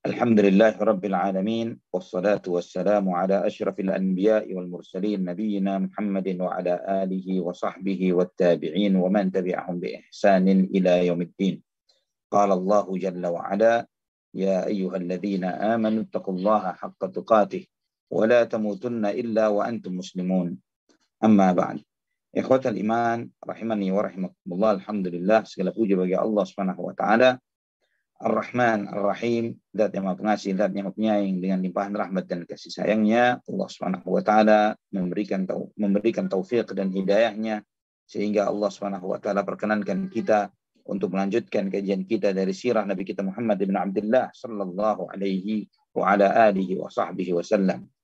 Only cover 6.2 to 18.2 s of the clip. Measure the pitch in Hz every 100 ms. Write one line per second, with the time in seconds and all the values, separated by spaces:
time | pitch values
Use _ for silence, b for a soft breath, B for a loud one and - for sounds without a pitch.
6.2 | 95 90 90 90 90 87 95 98 95 92
7.2 | 92 95 85 90 101 87 95 95 92 87
8.2 | 90 - 90 82 80 85 104 95 92 104
9.2 | 95 98 90 - - 87 - - _ -
10.2 | 101 95 92 95 92 95 90 90 90 87
11.2 | 85 - 98 80 _ _ _ _ _ _
12.2 | _ 101 101 92 92 104 95 95 95 87
13.2 | 87 85 87 101 113 117 - _ _ _
14.2 | _ - 95 95 - 104 92 92 90 92
15.2 | 104 98 90 - 104 113 110 110 101 95
16.2 | 98 92 98 107 92 - 95 _ 92 92
17.2 | 87 110 95 92 - _ _ _ _ -